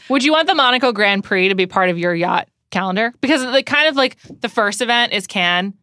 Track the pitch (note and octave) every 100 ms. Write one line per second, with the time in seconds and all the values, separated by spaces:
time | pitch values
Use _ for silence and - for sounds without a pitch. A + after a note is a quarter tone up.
0 | - C4 C#4 D#4 E4 E4 B3+ B3+ B3+ G3+
1 | G3+ G3 - F#3+ F#3 F#3+ F#3 G3 F#3 E3+
2 | F3 E3+ F3 F3+ - _ - F3+ F#3+ F#3+
3 | A#3 - B3 D#4 B3+ C4+ - C#4+ D#4 C#4
4 | C4 - - - A#3 - G3+ G#3 A#3 A#3+
5 | A#3+ G3+ F#3+ G3 F3 F3 G3 -